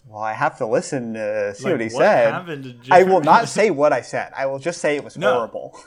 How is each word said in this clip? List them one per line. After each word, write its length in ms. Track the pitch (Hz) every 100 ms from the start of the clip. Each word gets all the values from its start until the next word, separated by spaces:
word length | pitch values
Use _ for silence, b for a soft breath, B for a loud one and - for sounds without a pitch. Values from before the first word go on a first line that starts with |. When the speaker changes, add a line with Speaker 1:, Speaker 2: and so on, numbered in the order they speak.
| 117
Speaker 1:
"Well, 120 | 104
I 120 | 110
have 260 | 110 151 -
to 80 | 113
listen 480 | 135 - 139 117
to 400 | 110 107 107 101
see 100 | 98 -
Speaker 2:
Like, 60 |
Speaker 1:
what 60 | 143
he 60 | 113
Speaker 2:
what 160 | 120
Speaker 1:
said." 300 | 185 160 113
Speaker 2:
happened 320 | 165 175 143 131 120
to 80 | 123
Speaker 1:
I 120 | 185
will 60 | 185 165
Speaker 2:
Jared? 40 |
Speaker 1:
not 240 | 151 196 139
say 220 | 202 208
what 220 | 139 151
I 80 | 127
said. 320 | - 127 90 -
I 100 | 135
will 120 | 135
just 220 | 151 170
say 160 | 151 147
it 80 |
was 120 | 110 139
Speaker 2:
No. 160 | 190
Speaker 1:
horrible. 440 | 247 220 - - -